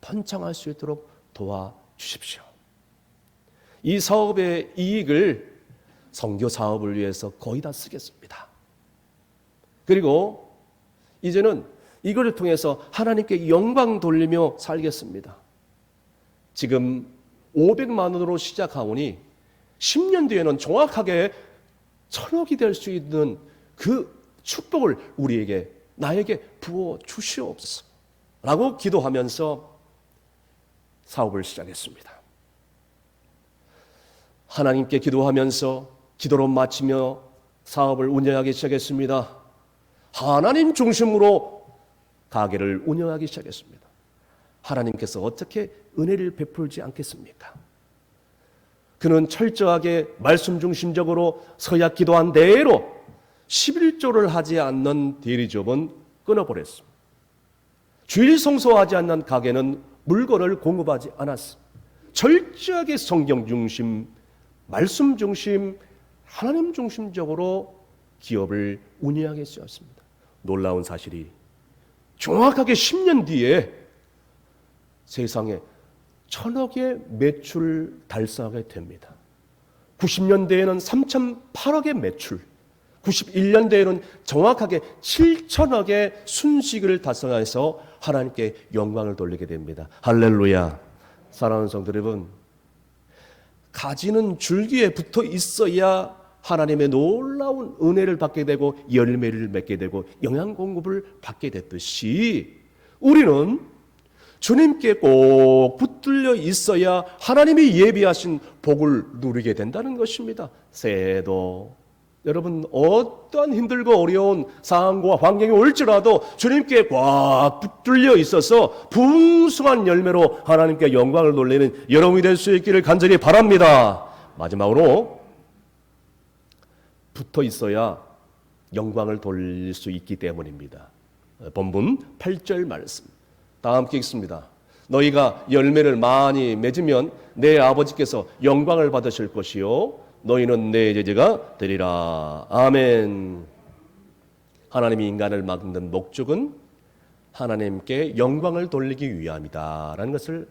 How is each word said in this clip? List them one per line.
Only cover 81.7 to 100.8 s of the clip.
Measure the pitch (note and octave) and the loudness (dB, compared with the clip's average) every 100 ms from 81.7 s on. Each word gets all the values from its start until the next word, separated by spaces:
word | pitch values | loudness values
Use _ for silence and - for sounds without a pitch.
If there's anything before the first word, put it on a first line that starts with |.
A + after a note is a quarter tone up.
| D4+ D4+ | -2 -2
매출, | C4 G3 - - F2+ - _ _ _ _ _ | -4 -6 -8 -12 -14 -16 _ _ _ _ _
구십일 | - - - F#3+ G3 | -6 -4 -4 -2 2
년대에는 | A3 A3+ G3+ F#3+ F3+ - - | 4 4 2 2 -2 -8 -20
정확하게 | - C#3+ G#3 B3 G#3 E3+ - - | -6 0 2 2 -2 -4 -6 -14
칠천억의 | - - E4 E4 - - D4+ A#3+ F#3+ G#3 G3+ - - | -6 2 2 2 -2 0 0 0 0 0 -2 -6 -12
순식을 | - D4 D4 C#4 A3 F#3+ F#3 | -4 0 0 0 -2 -2 -2
달성해서 | C#3+ A#2+ B2+ A#2+ A2 B2 D3+ D#3 - - | -4 -6 -4 -2 -2 -2 -4 -4 -14 -12
하나님께 | - C#3 C3 - A2 - - | -4 -4 -4 -6 -6 -8 -8
영광을 | G#2+ G#2+ A2 G#2+ F#2+ | -4 -4 -4 -6 -6
돌리게 | F2+ F2 E2 | -8 -8 -10
됩니다. | D#2+ D#2 D2+ D#2 _ | -12 -14 -16 -18 _
할렐루야. | A#2+ A#2 A2+ G#2+ G2 F#2+ E2+ D2+ - _ _ _ _ | 0 4 4 4 4 2 0 -6 -18 _ _ _ _
사랑하는 | - A#2 A2 G#2 | -6 -2 -2 -4
성도 | G#2 F#2+ | -6 -8
여러분, | G#2 G#2+ G#2 F2+ F#2+ _ _ _ _ _ _ _ _ _ _ _ _ _ | -6 -6 -8 -10 -20 _ _ _ _ _ _ _ _ _ _ _ _ _
가지는 | - C#3+ C#3 F#3 A3 G#3+ E3+ | -14 -10 -8 -2 0 0 -4
줄기에 | - F#3 A3 C4 G3+ | -4 -2 -2 0 0
붙어 | - - A#3 | -2 -6 -4
있어야 | A3 F3+ - - G3+ F3+ F#3+ F#3+ F#3 - _ _ | -4 -4 -6 -2 -2 2 2 0 -2 -12 _ _
하나님의 | - E3 D3+ D3+ C#3+ | -4 -2 0 0 2
놀라운 | C3+ D#3+ A3+ C4+ C#4 C#4 C4+ F3 - | 2 2 0 -4 -6 -4 -6 -8 -2
은혜를 | D#3+ F#3 F#3 E3 | 2 2 2 0
받게 | D3+ D#3 | -4 -4
되고 | D3 C#3+ C#3+ C#3 B2+ | -4 -2 -2 -4 -2
열매를 | B2 A#2+ B2 A#2 A2 A2 | 2 2 0 -2 -4 -6
맺게 | G2 F2+ G2 | -8 -6 -6
되고 | F#2+ G2 F#2 - | -6 -8 -12 -8
영양 | C#3 C#3 G3 G3+ | -6 -4 -6 -8
공급을 | F#3+ F3 | -8 -8